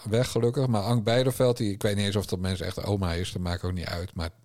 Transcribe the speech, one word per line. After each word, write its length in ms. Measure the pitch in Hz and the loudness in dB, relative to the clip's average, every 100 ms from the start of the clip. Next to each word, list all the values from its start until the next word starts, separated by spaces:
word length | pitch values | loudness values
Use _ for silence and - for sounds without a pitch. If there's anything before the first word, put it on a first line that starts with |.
weg 260 | 107 110 127 | -2 0 2
gelukkig. 360 | 117 117 131 131 | 2 2 2 2
Maar 160 | 107 | 2
Ank 220 | 101 120 | 2 2
Bijleveld, 520 | 107 123 131 - 127 120 | 4 4 2 2 2 2
die, 160 | 107 | 0
ik 100 | 98 | 0
weet 140 | 107 101 | 0 2
niet 80 | |
eens 120 | 101 101 | 0 0
of 100 | 92 | -2
dat 120 | 92 | -2
mensen 280 | 92 95 92 | -2 -2 -4
echt 180 | - | -6
oma 280 | 98 101 92 | -2 0 0
is. 200 | 82 92 | -2 -4
Dat 100 | 92 | -4
maakt 220 | 87 87 | -4 -2
ook 80 | 90 | -2
niet 140 | 90 82 | -4 -4
uit. 280 | 87 90 | -6 -8
Maar 160 | - 82 - | -6 -8 -8